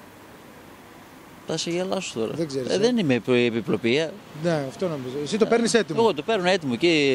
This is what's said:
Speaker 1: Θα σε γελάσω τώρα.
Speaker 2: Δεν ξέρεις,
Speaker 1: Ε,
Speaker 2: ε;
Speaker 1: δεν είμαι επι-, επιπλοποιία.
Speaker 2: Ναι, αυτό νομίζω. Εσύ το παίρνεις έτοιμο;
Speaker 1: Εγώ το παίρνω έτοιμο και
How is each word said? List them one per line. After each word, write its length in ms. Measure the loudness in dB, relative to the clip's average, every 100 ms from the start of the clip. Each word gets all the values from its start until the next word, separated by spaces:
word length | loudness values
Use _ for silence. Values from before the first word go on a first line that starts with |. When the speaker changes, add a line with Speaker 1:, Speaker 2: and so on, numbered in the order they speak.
| -20 -20 -20 -20 -20 -20 -20 -20 -20 -20 -20 -20 -20 -16 -8
Speaker 1:
Θα 100 | -6
σε 120 | -4
γελάσω 500 | -4 -4 -4 -6 -4
τώρα. 120 | -4
Speaker 2:
Δεν 140 | -4 -4
ξέρεις, 240 | -4 -2
Speaker 1:
Ε, 20 |
Speaker 2:
ε; 40 | 0
Speaker 1:
δεν 200 | 2 2
είμαι 160 | 2
επι-, 320 | 0 2 2 2
επιπλοποιία. 680 | 0 -2 -2 2 0 0 -8 -16 -6
Speaker 2:
Ναι, 220 | -2 -2 -4
αυτό 180 | -6 -6
νομίζω. 280 | -4 -6 -8
Εσύ 140 | -4 0
το 80 | 2
παίρνεις 280 | 4 4
έτοιμο; 260 | 2 0 2
Speaker 1:
Εγώ 120 | 2
το 80 | 2
παίρνω 280 | -2 0 2
έτοιμο 260 | 2 0 2
και 120 | 4 4 4